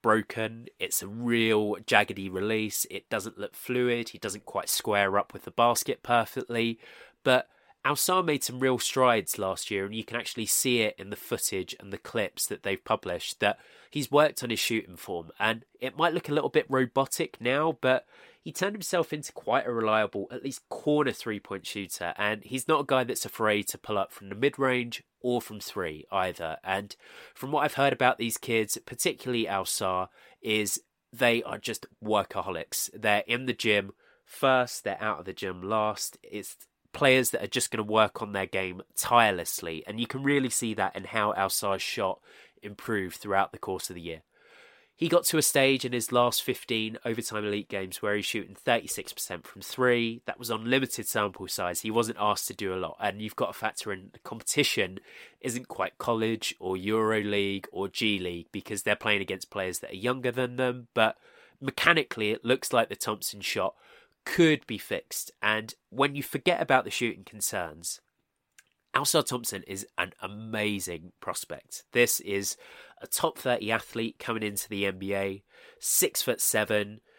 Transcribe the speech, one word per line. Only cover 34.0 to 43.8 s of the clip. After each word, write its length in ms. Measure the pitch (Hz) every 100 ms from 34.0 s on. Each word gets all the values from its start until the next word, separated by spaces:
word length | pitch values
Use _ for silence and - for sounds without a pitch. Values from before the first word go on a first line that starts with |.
| _ _ _
first, 580 | - 139 127 123 -
they're 180 | 104 98
out 180 | 107 80
of 40 |
the 80 | 90
gym 300 | 90 98 90
last. 560 | 95 110 107 104 - -
It's 340 | - 104 - - - _ _
players 380 | - 139 131 123
that 120 | -
are 40 | 104
just 240 | 123 -
gonna 120 | 113
work 380 | 107 110 107 -
on 120 | 107
their 120 | 101
game 380 | 95 95 95 92 -
tirelessly, 920 | - - 120 110 92 82 - 85 80 -
and 120 | 107
you 80 | 120
can 160 | 135
really 280 | 139 143 127
see 240 | - 117
that 200 | 107 95
in 100 | 98
how 280 | 95 113 104
Ausar's 480 | 95 95 - 101 95
shot 400 | - - 95 - _ - - _
improved 540 | 104 101 - 104 92 -
throughout 360 | 104 95 98
the 60 | 110
course 300 | - 92